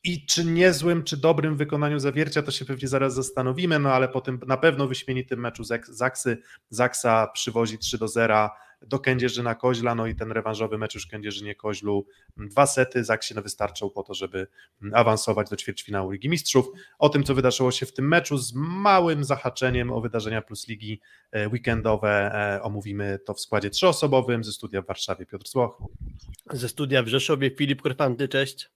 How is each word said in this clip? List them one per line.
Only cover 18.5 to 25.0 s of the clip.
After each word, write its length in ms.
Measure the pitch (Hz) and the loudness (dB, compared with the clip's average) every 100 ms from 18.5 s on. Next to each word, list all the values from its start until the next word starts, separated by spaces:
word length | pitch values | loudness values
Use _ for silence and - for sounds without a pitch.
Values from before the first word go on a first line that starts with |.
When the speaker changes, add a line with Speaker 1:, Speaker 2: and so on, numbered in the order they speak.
Speaker 1:
małym 680 | 123 156 185 202 190 170 147 | -6 -6 0 6 6 4 0
zahaczeniem 680 | 135 135 127 - 127 123 120 | 0 0 -2 0 0 2 0
o 80 | 117 | -2
wydarzenia 420 | 113 113 107 110 | -2 -2 -2 -4
Plus 260 | - 107 - | -6 -14 -10
Ligi, 320 | 107 107 107 _ _ _ | -10 -8 -10 _ _ _
e, 160 | 110 104 | -4 -2
weekendowe, 840 | 120 120 113 110 107 107 104 101 | -2 0 0 2 2 4 2 2
e, 280 | 104 104 98 | 0 -2 -2
omówimy 560 | 107 104 104 101 101 98 - | -4 -6 -6 -6 -4 -4 -6
to 80 | |
w 60 | 104 | -10
składzie 300 | - 104 101 | -2 -2 0
trzyosobowym. 720 | - 185 156 151 135 117 120 | 2 2 4 4 4 4 -2
Ze 80 | 107 | -2
studia 300 | 98 104 98 | -10 -6 -6
w 40 | 92 | -6
Warszawie 400 | 95 | -8